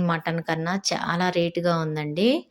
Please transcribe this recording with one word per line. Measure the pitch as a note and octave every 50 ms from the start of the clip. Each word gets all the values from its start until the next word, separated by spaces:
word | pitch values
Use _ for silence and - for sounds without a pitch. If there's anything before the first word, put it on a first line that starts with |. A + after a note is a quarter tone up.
| F3+ E3+
మటన్ | E3 D#3+ - F3 E3 E3 E3 -
కన్నా | D#3+ D#3+ D#3+ E3+ F#3 G3 - -
చాలా | E3+ - - - E3+ E3+ F3+ F3+ F3 F3
రేటుగా | E3+ E3+ E3+ F3 E3+ F3 E3+ E3 D#3+
ఉందండి. | D#3 D3+ D3+ D3+ D3+ D3+ E3+ G3+ A#3+ C#4+ E4+ - _